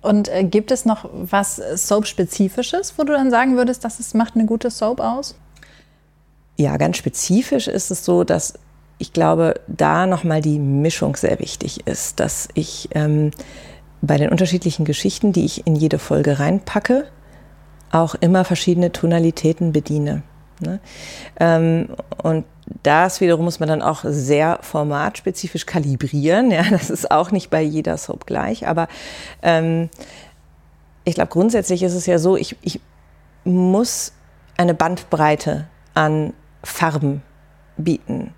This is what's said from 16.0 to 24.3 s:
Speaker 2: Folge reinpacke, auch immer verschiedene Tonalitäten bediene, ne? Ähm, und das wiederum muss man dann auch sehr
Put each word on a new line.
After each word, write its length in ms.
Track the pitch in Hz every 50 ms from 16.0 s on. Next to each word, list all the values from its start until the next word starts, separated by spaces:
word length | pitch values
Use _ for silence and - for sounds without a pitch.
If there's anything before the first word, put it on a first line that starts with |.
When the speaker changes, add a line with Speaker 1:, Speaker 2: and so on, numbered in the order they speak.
Speaker 2:
Folge 400 | - - 147 147 143 147 143 135
reinpacke, 680 | 143 151 180 196 - - - 208 - - 247 277 294 - - - - - - - - - - - - - - - - -
auch 240 | - 165 165 160 -
immer 280 | - - 170 185 185 185
verschiedene 460 | - 180 - - - 175 170 180 170
Tonalitäten 840 | - - - 165 170 170 165 165 160 - - 156 160 - 175 165
bediene, 500 | 151 151 147 - 151 151 147 147 147 151 147 - - - - - - -
ne? 220 | 175 160 180 202 - - - - - - - - - - - -
Ähm, 500 | 170 165 165 160 165 165 165 165 - - - - - - - -
und 240 | - 160 160 160 151 - - - - - - -
das 380 | _ 143 147 156 180 190 185 -
wiederum 240 | 196 175 170 156 165
muss 160 | 175 165 -
man 80 | 165 156
dann 140 | 160 156
auch 180 | - - 160 - -
sehr 540 | 143 147 147 131 131